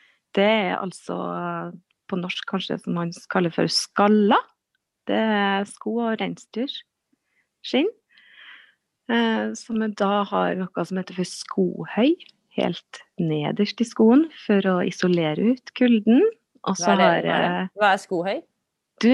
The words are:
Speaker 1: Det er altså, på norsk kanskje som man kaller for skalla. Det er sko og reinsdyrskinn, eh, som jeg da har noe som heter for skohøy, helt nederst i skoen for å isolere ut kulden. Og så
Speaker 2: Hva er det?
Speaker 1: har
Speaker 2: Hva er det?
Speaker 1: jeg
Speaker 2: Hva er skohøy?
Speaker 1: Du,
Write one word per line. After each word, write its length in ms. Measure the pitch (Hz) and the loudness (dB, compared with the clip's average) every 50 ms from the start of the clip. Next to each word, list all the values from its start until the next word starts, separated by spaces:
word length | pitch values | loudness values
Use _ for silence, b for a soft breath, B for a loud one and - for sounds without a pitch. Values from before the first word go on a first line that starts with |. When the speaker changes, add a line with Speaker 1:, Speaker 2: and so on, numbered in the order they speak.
| _ _ _ _ _ _ - | _ _ _ _ _ _ -2
Speaker 1:
Det 140 | 196 202 214 | 2 2 2
er 300 | 220 220 180 180 - - | 2 2 0 -2 -2 -4
altså, 420 | - 180 - - - - 175 175 175 175 175 175 175 175 170 170 170 175 175 175 _ _ _ _ _ - | -6 -8 -10 -12 -12 -10 -8 -8 -8 -6 -6 -6 -6 -6 -8 -8 -10 -10 -14 -16 _ _ _ _ _ -8
på 80 | 196 | -6
norsk 320 | 180 175 180 - - - - | -6 -6 -6 -8 -10 -8 -6
kanskje 320 | - 185 170 - - 190 | -6 -6 -4 -6 -8 -8
som 160 | - 185 175 | -6 -6 -6
man 160 | 170 170 170 175 - - | -4 -4 -6 -8 -10 -10
kaller 260 | - - 190 175 165 | -4 -2 0 0 0
for 160 | - 175 165 165 | 0 -2 -2 0
skalla. 720 | - - - - - - 202 208 214 214 202 208 277 508 - _ _ _ _ _ _ _ _ _ _ _ _ | -2 -4 -4 -4 0 2 4 4 4 4 4 4 2 2 0 _ _ _ _ _ _ _ _ _ _ _ _
Det 100 | - 202 220 | -4 -2 0
er 460 | 220 220 214 202 202 196 196 196 202 | 0 0 0 0 0 0 0 -2 -4
sko 280 | - - - - 214 220 233 | -6 -10 -10 -8 -6 -4 -2
og 220 | 233 226 220 214 | -2 -2 -2 -4
reinsdyrskinn, 1700 | 196 180 175 - - _ - 214 269 285 - - - _ _ _ _ _ _ _ _ _ _ _ _ _ _ _ - - - 262 339 453 - _ b b b b b b b b b b b b b b b b _ _ _ _ _ - | -4 -6 -8 -10 -14 _ -8 -8 -8 -8 -8 -12 -16 _ _ _ _ _ _ _ _ _ _ _ _ _ _ _ -6 -2 0 0 0 0 -2 _ b b b b b b b b b b b b b b b b _ _ _ _ _ -2
eh, 380 | 233 233 233 226 220 214 214 220 226 | 0 0 2 0 0 -2 -2 -4 -8
som 260 | - - - 226 220 | -10 -10 -6 -4 -4
jeg 120 | 220 214 202 | -4 -4 -2
da 140 | - 202 196 202 208 | -2 0 0 0 0
har 300 | 202 196 202 185 185 175 180 | 0 -2 -2 0 0 0 -2
noe 300 | 185 185 - - 170 175 | -4 -6 -6 -6 -6 -6
som 140 | - 185 185 | -4 -6 -6
heter 160 | 180 - 180 | -6 -6 -6
for 100 | 185 180 | -6 -6
skohøy, 840 | - - - - - - 202 185 175 - - 165 - - 202 247 302 359 - - - _ _ _ _ _ | -6 -8 -12 -12 -6 -2 -2 0 0 -2 -6 -10 -6 -2 2 2 2 2 0 -6 -16 _ _ _ _ _
helt 460 | - - 175 170 - - _ - - - _ _ | -4 -2 -2 -4 -6 -12 _ -20 -20 -20 _ _
nederst 640 | - 170 156 151 151 147 156 - - 208 - - - | -4 -2 -2 -2 -2 -2 -2 -2 -2 -2 -2 -2 -4
i 60 | 233 - | -6 -2
skoen 380 | - - 220 226 247 294 320 320 - | 2 4 6 6 6 6 4 2 -4
for 280 | - - - 208 196 | -6 -2 0 0 2
å 140 | 190 190 185 180 | 2 2 0 0
isolere 720 | - 185 - - 185 180 175 170 160 151 151 - 202 233 262 | -2 -4 -2 0 0 2 2 2 0 0 0 0 0 0 0
ut 180 | - _ - - | 0 _ -8 -2
kulden. 480 | - 247 247 233 214 208 220 240 294 415 453 - _ _ _ _ _ - | 2 4 4 4 4 4 6 6 6 6 4 0 _ _ _ _ _ -6
Og 120 | - 196 - | -6 -4 0
så 140 | 175 202 | 2 2
Speaker 2:
Hva 20 | 196 | 4
er 60 | 190 | 6
det? 60 | 175 | 6
Speaker 1:
har 20 | 170 | 4
Speaker 2:
Hva 80 | 170 | 4
er 60 | 165 | 2
det? 280 | 165 165 165 170 170 175 | 0 0 0 0 0 0
Speaker 1:
jeg 200 | 180 180 185 185 | -2 -4 -6 -6
Speaker 2:
Hva 180 | - 202 208 196 | -2 0 2 2
er 120 | 190 202 | 2 0
skohøy? 360 | - - 185 170 175 190 233 330 - _ _ _ _ _ _ _ _ _ _ - | -2 -4 -4 -2 -2 -2 -4 -6 -8 _ _ _ _ _ _ _ _ _ _ 2
Speaker 1:
Du, 80 | 220 233 | 4 4